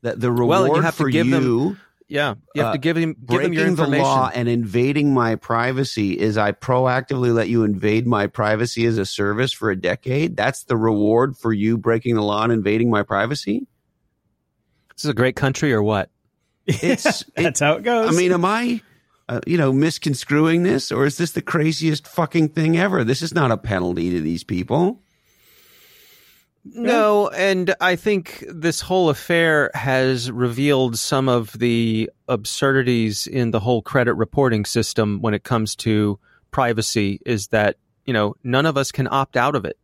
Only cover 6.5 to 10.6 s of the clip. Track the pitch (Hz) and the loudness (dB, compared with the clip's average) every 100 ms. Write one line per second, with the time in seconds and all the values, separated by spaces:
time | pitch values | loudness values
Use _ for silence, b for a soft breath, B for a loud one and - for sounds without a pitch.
6.5 | 98 - 127 131 127 127 135 123 117 104 | -2 -2 0 2 0 -2 -2 2 2 2
7.5 | 117 107 101 104 110 120 113 101 - 107 | 2 2 2 0 0 2 0 0 0 0
8.5 | 110 117 - 117 110 95 - 101 104 131 | 0 -2 0 0 0 -2 -2 -2 0 -2
9.5 | - 110 92 87 90 - 131 165 175 113 | -2 -2 -2 -2 -4 -2 -2 -2 -2 -2
10.5 | - | -4